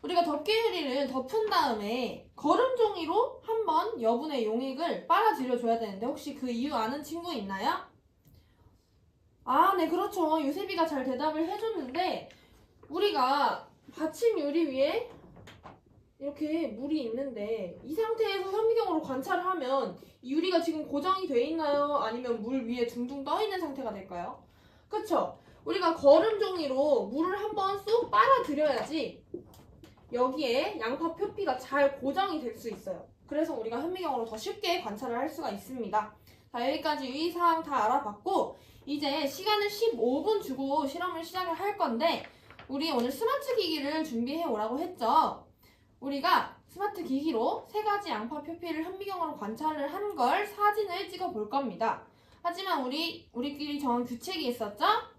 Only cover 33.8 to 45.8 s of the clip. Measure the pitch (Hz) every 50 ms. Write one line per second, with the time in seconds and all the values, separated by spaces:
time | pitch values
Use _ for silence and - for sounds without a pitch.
33.8 | 302 339 370 370 359 302 262 240 220 226 220 214 - 381 - - - 359 349 349
34.8 | - 220 202 202 269 240 233 240 269 320 - 330 320 220 202 202 - - 262 247
35.8 | 220 196 190 214 214 - - - - - - _ _ _ - 240 240 269 302 -
36.8 | - 311 302 277 269 240 254 294 320 349 330 349 349 339 330 320 320 302 285 247
37.8 | 208 220 254 277 277 208 202 - - 359 392 339 - - - - - - - -
38.8 | - 277 285 285 294 277 269 320 294 277 277 - 381 427 427 415 403 415 403 -
39.8 | 466 453 294 233 220 247 262 302 359 415 440 392 - - 262 254 269 269 277 311
40.8 | 285 269 - 349 359 359 339 330 330 - 370 370 359 339 330 339 381 415 415 403
41.8 | 359 277 226 233 311 339 277 - - - - - - - - - - - 262 277
42.8 | 220 226 - 240 240 254 - - 453 480 554 554 554 523 494 440 381 330 320 294
43.8 | 269 277 302 320 311 - 240 226 240 254 285 330 339 311 233 208 214 226 247 285
44.8 | 349 359 - - 240 220 269 320 - - - - - - _ _ _ - _ _